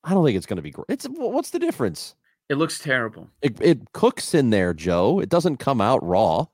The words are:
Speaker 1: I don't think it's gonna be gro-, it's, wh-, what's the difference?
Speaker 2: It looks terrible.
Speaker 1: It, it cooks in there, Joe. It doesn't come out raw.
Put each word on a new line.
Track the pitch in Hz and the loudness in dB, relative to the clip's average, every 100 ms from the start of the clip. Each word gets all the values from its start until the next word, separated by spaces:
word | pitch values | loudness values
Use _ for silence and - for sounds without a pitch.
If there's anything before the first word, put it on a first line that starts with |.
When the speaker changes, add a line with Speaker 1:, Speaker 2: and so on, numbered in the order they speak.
Speaker 1:
I | 160 | 0
don't | 190 156 | 2 4
think | 95 | 2
it's | - | -4
gonna | 90 | -8
be | 76 | -8
gro-, | - - | -14 -8
it's, | 262 269 | -8 -8
wh-, | 311 | -8
what's | 262 262 - | -4 -4 -4
the | 349 | -4
difference? | 339 - 110 76 - _ _ _ _ | -4 -2 -4 -4 -16 _ _ _ _
Speaker 2:
It | 143 | -2
looks | 156 - | -2 -4
terrible. | 147 127 113 98 85 _ | -2 -2 -2 -10 -20 _
Speaker 1:
It, | 143 104 | -4 2
it | 151 135 - | 2 2 -2
cooks | - 233 - - | 0 0 0 -2
in | 165 127 | 2 4
there, | 104 90 | 4 2
Joe. | 78 87 87 98 190 | 0 0 2 2 2
It | 190 | 0
doesn't | 170 165 139 | 0 0 -2
come | - 127 | -2 2
out | 101 131 85 | 2 2 2
raw. | 90 101 82 160 | 2 2 0 -4